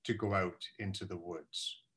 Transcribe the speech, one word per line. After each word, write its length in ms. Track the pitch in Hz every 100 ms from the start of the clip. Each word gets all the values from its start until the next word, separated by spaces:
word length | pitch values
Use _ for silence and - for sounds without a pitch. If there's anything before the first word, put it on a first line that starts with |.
to 80 | -
go 220 | 104 104
out 280 | 98 90 - - -
into 280 | 101 98 95
the 100 | 90
woods. 600 | 87 80 - - - - _